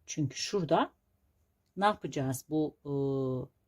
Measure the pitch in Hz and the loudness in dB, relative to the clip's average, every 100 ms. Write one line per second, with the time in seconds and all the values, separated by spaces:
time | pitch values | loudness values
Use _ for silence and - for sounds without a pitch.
0 | - - 143 - - 202 156 170 311 - | -10 -2 -2 -2 -2 -2 2 2 2 -4
1 | _ _ _ _ _ _ _ - 202 208 | _ _ _ _ _ _ _ 0 2 2
2 | 156 147 131 127 - 151 151 - 147 143 | -2 -2 -2 -2 -2 0 0 -4 -6 -2
3 | 139 135 131 127 127 _ | 0 0 0 -2 -6 _